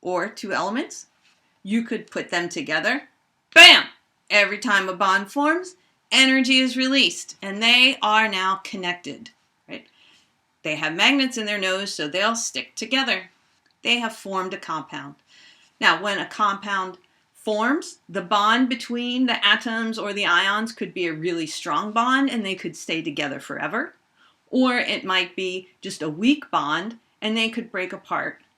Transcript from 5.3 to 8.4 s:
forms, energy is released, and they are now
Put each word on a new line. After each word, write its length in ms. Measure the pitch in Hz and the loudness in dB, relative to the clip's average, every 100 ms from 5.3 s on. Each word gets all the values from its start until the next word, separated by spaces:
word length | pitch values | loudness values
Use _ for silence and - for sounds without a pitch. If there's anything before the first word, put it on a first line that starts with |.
forms, 460 | 277 285 339 370 - _ _ _ | -2 0 0 -4 -16 _ _ _
energy 480 | 233 262 262 247 262 | 4 6 6 4 4
is 180 | 262 254 | 2 0
released, 600 | 262 269 208 170 - - | 0 2 2 0 -14 -14
and 200 | 196 196 | -10 -2
they 340 | 226 247 254 269 | 4 6 4 4
are 260 | 214 214 220 | 2 2 2
now 280 | 196 | 0